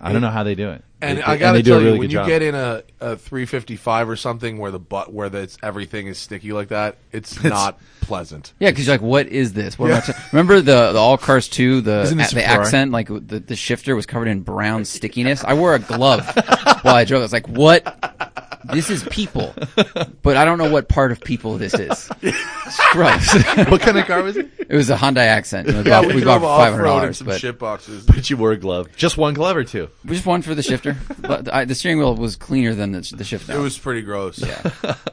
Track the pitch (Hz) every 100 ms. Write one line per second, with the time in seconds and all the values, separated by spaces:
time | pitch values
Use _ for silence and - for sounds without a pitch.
0 | 82 110 117 110 104 98 101 73 - _
1 | 143 139 151 151 - 113 117 113 113 113
2 | - - 165 160 156 139 123 113 - _
3 | 120 110 - 135 120 131 110 110 120 113
4 | 113 110 123 117 117 110 101 92 85 98
5 | - 104 101 98 95 - 107 101 92 107
6 | 98 92 - 98 104 104 104 107 104 -
7 | _ 113 - - 151 101 98 - _ _
8 | - 95 82 76 - _ 190 135 135 131
9 | 113 135 - 135 120 101 101 - 120 147
10 | - - - 147 180 196 139 127 110 107
11 | 113 135 - 131 - - 127 131 107 104
12 | 101 160 131 117 110 110 104 135 135 117
13 | 107 107 - 107 - 113 - 120 139 120
14 | - 120 113 98 90 101 107 110 101 -
15 | 104 120 127 139 - 147 175 135 104 117
16 | 135 117 - 240 - - 285 - - 120
17 | 117 135 110 117 - 120 151 170 - -
18 | - - 139 135 - - - 151 160 170
19 | - - 208 123 87 - 143 - - 170
20 | 160 - 143 135 160 170 156 151 - -
21 | 131 117 - 120 110 110 98 - 90 -
22 | - - 190 - - - - - - 165
23 | 175 - - 202 - 359 190 190 233 196
24 | 185 175 190 277 285 - - 147 127 113
25 | 139 127 113 107 - 95 147 104 104 110
26 | 113 131 127 139 160 147 117 110 101 95
27 | 90 - - 95 123 117 113 107 - 104
28 | 113 131 127 135 110 107 92 90 85 -
29 | 170 - 147 143 175 170 120 104 78 -
30 | - 175 185 175 151 147 127 131 143 135
31 | - - - - - 135 127 127 185 156
32 | 139 113 117 92 - 131 117 107 101 92
33 | - - 101 104 - 147 139 - 139 120
34 | 101 101 95 - 127 - - - 170 123
35 | -